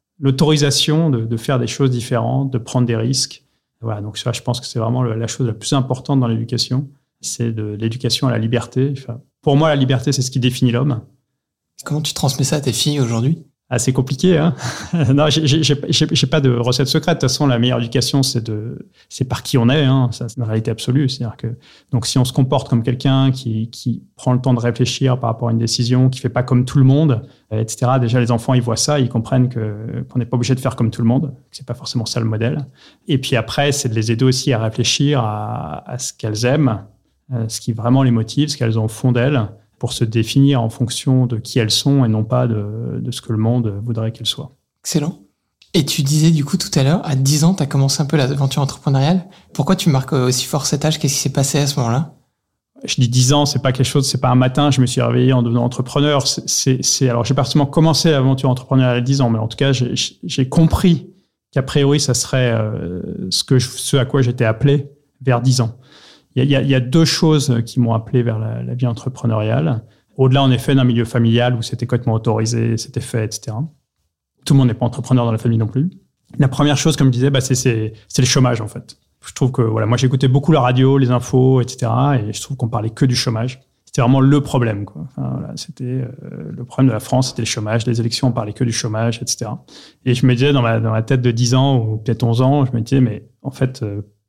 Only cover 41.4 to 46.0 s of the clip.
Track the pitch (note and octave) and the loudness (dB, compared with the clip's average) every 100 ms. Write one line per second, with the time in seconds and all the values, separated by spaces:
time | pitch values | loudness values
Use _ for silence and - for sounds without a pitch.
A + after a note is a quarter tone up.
41.4 | - C3 A2 - C#3 C#3 A#2 A2 A2 B2+ | -4 -2 0 0 2 2 2 2 0 0
42.4 | B2 G#2+ G#2 A2 A#2+ - B2 - - A2 | 0 -2 -4 -6 -6 -6 -6 -8 -6 -2
43.4 | A2+ B2 A2 G2+ A2+ A2+ A2+ A2+ A#2 - | 0 0 -2 -4 -6 -4 -6 -6 -8 -8
44.4 | - _ _ _ - D#3+ D3 - _ _ | -12 _ _ _ -4 -2 -2 -6 _ _
45.4 | _ _ _ F3 C#3+ - | _ _ _ -2 0 0